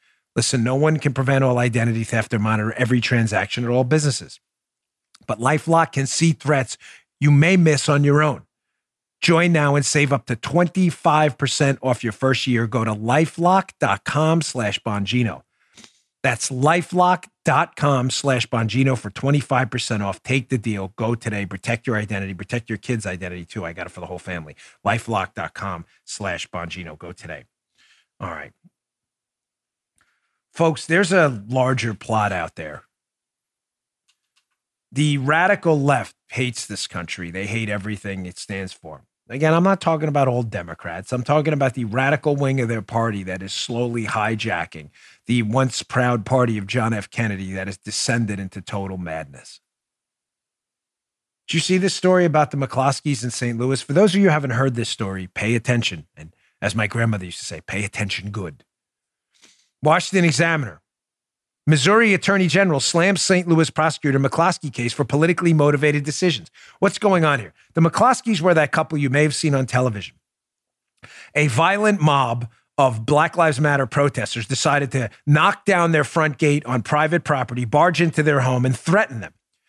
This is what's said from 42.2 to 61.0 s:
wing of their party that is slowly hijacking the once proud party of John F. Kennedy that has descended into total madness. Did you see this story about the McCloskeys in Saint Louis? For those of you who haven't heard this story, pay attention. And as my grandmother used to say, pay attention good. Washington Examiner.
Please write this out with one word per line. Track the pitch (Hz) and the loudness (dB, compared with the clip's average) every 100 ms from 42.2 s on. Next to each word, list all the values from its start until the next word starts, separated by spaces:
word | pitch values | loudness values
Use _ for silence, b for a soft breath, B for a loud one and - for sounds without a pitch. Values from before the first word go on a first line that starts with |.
| 156 | 0
wing | 143 139 135 | 0 0 0
of | 117 | -2
their | 113 | -4
party | 101 113 113 104 | -4 -2 -2 -2
that | 92 92 | -8 -10
is | 95 | -10
slowly | - - 120 123 117 104 | -10 -6 -4 -4 -4 -4
hijacking | 110 107 113 110 87 82 80 73 b b b - | -2 -2 -2 -4 -6 -6 -12 -20 b b b -4
the | 120 | -2
once | 107 123 131 - | 0 0 0 -2
proud | - - 123 123 | -4 -2 0 -2
party | 98 131 123 107 | 0 0 2 -2
of | 98 | -4
John | 127 113 | -2 -2
F. | 110 - | -4 -6
Kennedy | - 113 98 95 | -4 -4 -4 -8
that | 95 95 | -8 -8
has | 98 | -10
descended | - - - 120 110 98 | -10 -6 -2 -2 -2 -4
into | 95 - | -8 -12
total | - 101 98 92 | -10 -8 -8 -8
madness. | 87 80 73 69 - - _ _ _ _ _ _ _ _ _ _ _ _ _ _ _ _ _ _ - | -8 -10 -12 -18 -20 -20 _ _ _ _ _ _ _ _ _ _ _ _ _ _ _ _ _ _ -6
Did | |
you | 160 | -4
see | - 185 | 0 0
this | 190 | 0
story | - 185 185 | 0 2 4
about | 175 151 147 | 4 2 0
the | 143 | -2
McCloskeys | 131 131 135 135 151 131 | -4 0 0 0 -2 -4
in | 123 | -6
Saint | - 120 117 | -4 -4 -2
Louis? | 127 135 | -2 -2
For | - | 0
those | 147 208 | 4 4
of | 190 | 4
you | 196 | 4
who | |
haven't | 151 139 | 2 0
heard | 120 135 | 0 0
this | 120 113 | 0 -4
story, | - 98 95 92 | -6 -6 -6 -10
pay | - 107 | -6 -2
attention. | 117 113 120 117 85 - - | 0 0 0 -2 -6 -12 -20
And | 78 _ _ _ | -20 _ _ _
as | 101 | -4
my | 107 107 | -2 -2
grandmother | 117 117 107 90 | -2 -2 -2 -6
used | - | -14
to | |
say, | - 82 | -14 -14
pay | - 98 | -8 -8
attention | 98 - 101 - 101 | -6 -6 -6 -6 -8
good. | 104 90 73 _ _ _ _ _ _ _ b b b b _ | -10 -10 -14 _ _ _ _ _ _ _ b b b b _
Washington | 151 170 - 190 | 2 2 2 2
Examiner. | 175 123 165 160 120 76 _ _ | 2 2 0 0 -4 -12 _ _